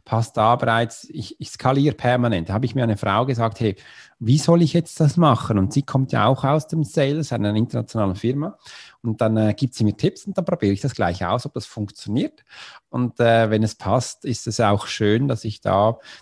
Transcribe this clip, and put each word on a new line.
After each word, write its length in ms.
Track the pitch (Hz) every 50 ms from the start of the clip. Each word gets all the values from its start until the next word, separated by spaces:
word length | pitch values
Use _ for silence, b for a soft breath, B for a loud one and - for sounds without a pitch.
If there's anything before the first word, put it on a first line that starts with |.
| _
passe 280 | - 117 113 113 - -
da 220 | 113 107 113 123
bereits, 480 | 123 123 120 113 117 120 113 - - - -
ich, 320 | - 147 113 - - -
ich 100 | - -
skaliere 440 | - - - 131 139 139 143 151 -
permanent. 540 | - - 123 123 123 123 117 104 85 82 -
Da 60 | 98
habe 120 | 110 131
ich 80 | 117 -
mir 80 | 135
eine 140 | 120 117 104
Frau 280 | - - 101 98 110 127
gesagt, 360 | 139 127 117 113 113 - -
„Hey, 160 | 117 104 92 B B B B B B B B -
wie 200 | 117 110 135 156
soll 240 | - - 170 170
ich 100 | 170 147
jetzt 260 | - 175 160 - - -
das 180 | 160 143 -
machen?“ 400 | 175 165 143 117 - - - 110
Und 160 | 98 95 -
sie 100 | - 143
kommt 280 | - - - 131 131 -
ja 160 | - 113 104
auch 160 | 120 139 -
aus 240 | - 135 147 156 147
dem 160 | - 165 160
Sales, 500 | 147 - - 165 139 135 147 160 147 -
einer 220 | 123 107 104 104 107
internationalen 600 | 107 120 117 - 120 110 - - 113 104 95 92
Firma. 420 | 92 - 120 131 143 151 202 - B B B B B B B B B
Und 180 | - 117 107 -
dann, 160 | 113 110 110
äh, 180 | 110 107 107 104
gibt 200 | - 131 120 -
sie 100 | - 110
mir 120 | 104 104
Tipps 300 | - - - - - -
und 100 | 202 190
dann 80 | 190 170
probiere 280 | - 175 - 107 98
ich 80 | 98 -
das 140 | - 131 -
gleich 300 | - 101 87 87 - 95
aus, 220 | 85 107 127 -
ob 80 | 143 -
das 120 | 113 -
funktioniert. 800 | - - 110 104 101 - - - 104 104 135 254 311 - _ B B B B B B B B _ _
Und, 300 | - 120 123 117 - -
äh, 300 | 120 117 113 113 113 107
wenn 120 | 110 107 113
es 100 | 110 -
passt, 500 | - - 95 110 127 - - - - -
ist 220 | 135 113 - -
es 140 | 120 107 -
auch 260 | 113 101 104 104 -
schön, 400 | - - - 107 104 107 120 143
dass 180 | 139 - - -
ich 160 | 110 104 -
da 380 | - 101 95 98 104 113 117 B B B B B